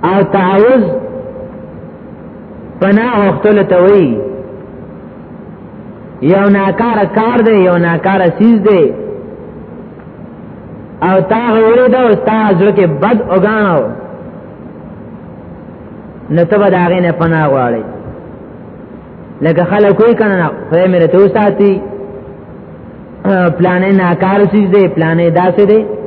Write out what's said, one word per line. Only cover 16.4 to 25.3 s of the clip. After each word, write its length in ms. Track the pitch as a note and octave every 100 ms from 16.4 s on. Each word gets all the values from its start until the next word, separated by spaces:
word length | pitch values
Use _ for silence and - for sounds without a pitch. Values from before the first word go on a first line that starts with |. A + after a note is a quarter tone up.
ته 140 | E3+ G#3
به 120 | G3+
د 40 |
هغې 280 | F#3 F3 F3+
نه 100 | F3
پناه 360 | D#3+ E3 E3 D3+
غواړې۔ 360 | C3+ B2 A2+ G#2 - - - - - - - - - - - - - - -
لکه 220 | D#3 E3
خلک 360 | F3 G#3 G3+ G3
وایي 160 | A3+ A#3
که 80 |
نه، 260 | A3 F#3+ D#3+ - -
خدای 180 | E3 F#3
مې 140 | F3+
راته 160 | E3 F3+
وساتي، 640 | G3 A3 G#3 - G3+ F#3+ - - - - - - - - - - - - - - G3 F#3+ F3+ -
پلانې 360 | F3+ F3+ F#3+ G3
ناکاره 440 | F3+ E3+ F#3+ G3+ G3+
سیز 260 | G#3 G3
دی، 160 | G3+ F#3
پلانې 500 | - D#3+ E3 E3+